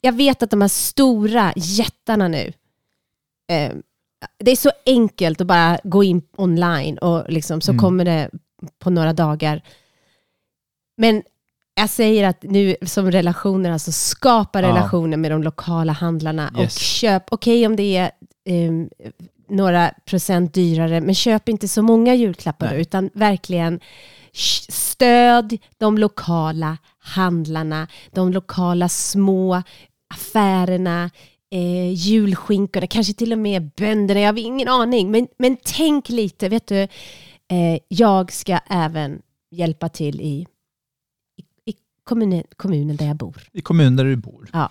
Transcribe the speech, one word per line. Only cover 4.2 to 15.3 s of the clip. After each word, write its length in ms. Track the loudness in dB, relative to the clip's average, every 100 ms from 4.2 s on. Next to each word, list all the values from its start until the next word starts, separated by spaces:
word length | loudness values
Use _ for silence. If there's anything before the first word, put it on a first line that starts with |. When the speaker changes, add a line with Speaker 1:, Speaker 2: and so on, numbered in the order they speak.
| -20 _
Speaker 1:
det 120 | 2
är 40 | 4
så 160 | 2 0 2
enkelt 560 | 4 2 0 -2 0
att 60 | 2
bara 320 | 4 4 2
gå 200 | 0 2
in 180 | 4 2 -2 -4
online 600 | 0 2 0 -2 -4 -2
och 280 | -2 -2 -2
liksom, 320 | -6 -4 -4
så 100 | 0
Speaker 2:
Mm. 80 | 2
Speaker 1:
kommer 240 | 2 2 0
det 240 | 0 -4 -10 _ _ -20 _
på 100 | -2
några 240 | 0 0
dagar. 480 | 0 -2 -2 -4 -6 _ _ _ _ _ _ _ _ _ _ _ _ _ 0
Men 260 | 2 2 -2 _ _ _ _ -4
jag 140 | -4
säger 380 | 2 2 4 2
att 160 | 0
nu 320 | 0 2 2 -2 -4
som 260 | -2 0
relationer, 600 | 2 0 -2 -2 0 -2
alltså, 200 | -2 -4
skapa 720 | -4 -4 0 2 2 2 0
Speaker 2:
Ja. 60 | 2
Speaker 1:
relationer 480 | 2 2 0 0 -2
med 140 | 0